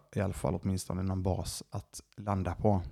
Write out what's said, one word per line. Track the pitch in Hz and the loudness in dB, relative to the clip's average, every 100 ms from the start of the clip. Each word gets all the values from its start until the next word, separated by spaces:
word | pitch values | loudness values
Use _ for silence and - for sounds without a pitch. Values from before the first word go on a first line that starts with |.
| - - | -4 -2
i | |
alla | 101 | -2
fall | - 131 - | 0 0 0
åtminstone | 98 92 - 92 | 0 -2 -2 -2
någon | 95 95 | 0 0
bas | 92 92 - - - | 2 0 -2 -8 -8
att | 113 - - - - | -10 -10 -16 -16 -8
landa | 101 98 90 90 | -2 0 0 2
på. | 110 98 - | 4 4 2